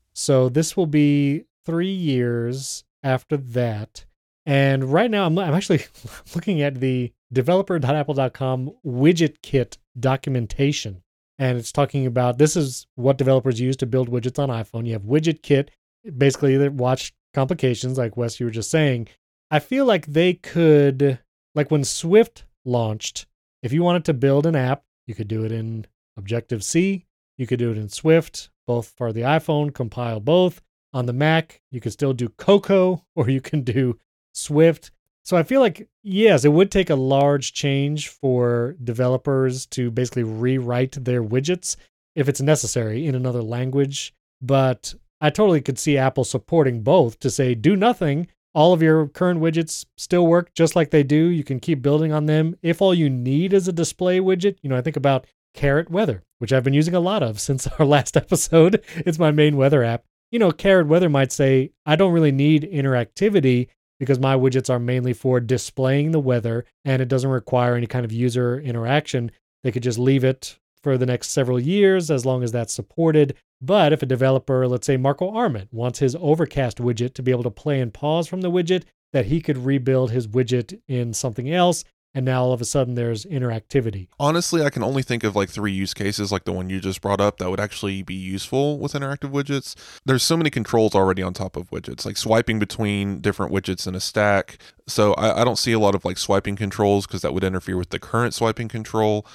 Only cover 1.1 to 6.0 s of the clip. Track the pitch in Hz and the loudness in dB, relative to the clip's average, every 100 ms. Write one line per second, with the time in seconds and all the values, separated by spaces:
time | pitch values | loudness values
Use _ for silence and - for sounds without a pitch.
1.1 | 143 143 151 - _ - 165 185 190 165 | 2 0 -2 -8 _ -8 -4 -4 -4 -2
2.1 | 127 120 120 117 131 135 - - _ 139 | 0 0 -2 -4 -6 -10 -12 -16 _ -4
3.1 | 131 - 147 127 123 120 107 110 - - | -4 -2 -6 -4 -4 -4 -4 -10 -16 -20
4.1 | _ _ _ - 139 139 135 131 156 233 | _ _ _ -2 2 2 2 0 2 2
5.1 | 208 180 165 180 160 - 170 - - | 0 0 0 0 -2 0 -2 -2 -18